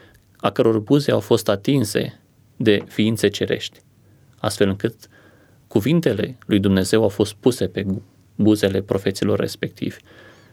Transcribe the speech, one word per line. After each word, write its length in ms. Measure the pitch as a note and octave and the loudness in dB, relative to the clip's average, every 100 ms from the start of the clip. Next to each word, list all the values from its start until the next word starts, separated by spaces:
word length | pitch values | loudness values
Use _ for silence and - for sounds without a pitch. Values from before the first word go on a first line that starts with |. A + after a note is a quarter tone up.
| - _ _ _ | -20 _ _ _
a 140 | A#2+ | -4
căror 280 | - A#2 A2 | 0 2 2
buze 320 | G#2 C#3+ C#3 | 2 2 2
au 100 | A#2 | -2
fost 280 | - A#2 - | 2 0 2
atinse 720 | G2+ - C#3 A2 - - - _ _ _ _ | -2 0 0 0 -2 -4 -10 _ _ _ _
de 260 | A2+ G2+ - | 2 2 0
ființe 420 | - A2 A2+ G2+ | -2 -2 2 0
cerești, 520 | - - - - - _ _ _ _ _ _ | 0 -4 -4 -6 -16 _ _ _ _ _ _
astfel 300 | G#2+ - G2 | -6 0 0
încât 260 | G2 A#2 - - _ _ _ _ _ _ | 0 -4 -8 -16 _ _ _ _ _ _
cuvintele 680 | A2 G#2 E3+ D#3+ G2+ A#2 B2+ - | -2 0 0 0 -2 -6 -10 -2
lui 120 | G#2 | 0
Dumnezeu 440 | G2+ F#2+ F#2 A2 | 2 2 2 2
au 60 | G#2+ | 2
fost 260 | - G#2 | 0 -2
puse 320 | - C3 A#2+ F#2 | 0 -2 0 -4
pe 160 | - | -6
gu-, 200 | F#2+ F#2+ - _ _ | -6 -6 -10 _ _
buzele 460 | - G#2 G#2 G2 F#2+ | -2 2 2 2 -2
profeților 580 | G2+ G2 - F#2+ G2+ G#2 | -2 -2 -2 -2 -2 -2
respectivi. 580 | - - - - - - _ - - - _ | -4 -6 -12 -8 -10 -10 _ -20 -20 -20 _